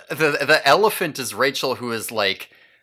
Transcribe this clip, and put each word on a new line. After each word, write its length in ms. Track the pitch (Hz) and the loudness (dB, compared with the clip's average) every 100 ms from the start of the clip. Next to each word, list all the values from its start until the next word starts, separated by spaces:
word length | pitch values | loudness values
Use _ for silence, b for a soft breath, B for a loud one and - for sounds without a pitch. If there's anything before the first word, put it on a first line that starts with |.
| - | -8
the, 360 | 143 151 147 135 | -2 -2 0 2
the 140 | 160 | 4
elephant 540 | 139 160 214 - 170 139 | 6 4 4 0 -4 -4
is 160 | 113 | -8
Rachel 400 | 104 135 139 139 113 | -2 -2 0 -4 -4
who 140 | 120 | -6
is, 220 | 113 101 | -6 -6
like, 380 | 110 101 95 - b b b | -2 0 -2 -10 b b b